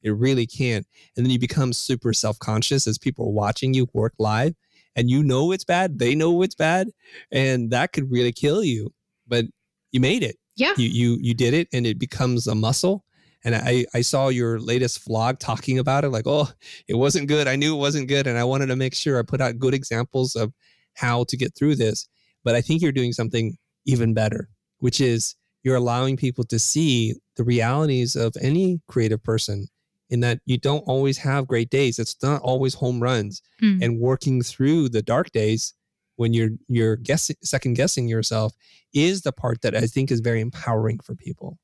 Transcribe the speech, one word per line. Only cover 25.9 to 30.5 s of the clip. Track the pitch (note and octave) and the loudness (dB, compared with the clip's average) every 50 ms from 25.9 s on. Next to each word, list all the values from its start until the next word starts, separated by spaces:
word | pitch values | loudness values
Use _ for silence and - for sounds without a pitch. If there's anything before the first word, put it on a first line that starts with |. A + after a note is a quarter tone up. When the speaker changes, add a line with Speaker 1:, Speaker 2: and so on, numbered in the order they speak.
| A#2+ B2 C3 C3+ C3+ C3 | 0 0 0 0 0 0
Speaker 1:
people | - B2+ A#2+ - A#2+ | -2 -4 -2 -2 -4
to | - - A2+ | -2 0 -2
see | - - - D3+ E3 D#3 B2+ A#2+ A2+ A2 - - _ _ _ | 0 0 0 2 2 4 4 2 2 0 -2 -6 _ _ _
the | - A#2 | -4 0
realities | A#2 A#2+ A#2+ A2+ A#2 C3 C#3+ D#3 D3+ C3+ B2 B2 A#2 - | 2 2 2 2 2 2 0 2 2 2 0 0 -2 -2
of | - A#2 A#2 - - | -2 -2 -2 -2 -2
any | - C3 D3 E3+ F#3+ F#3 F3+ E3 _ _ | -2 0 2 2 2 0 0 -2 _ _
creative | - C3 A2+ A2 A2 G#2 _ | 0 0 2 2 0 -2 _
person, | - A2 A2 - - G#2 G2+ G2+ - _ _ _ _ _ _ _ _ | -2 -2 -2 -2 -2 -6 -8 -8 -10 _ _ _ _ _ _ _ _
in | - A#2+ | -2 0
that | A#2+ A#2+ A#2 - _ | 2 0 0 -2 _
you | - | -2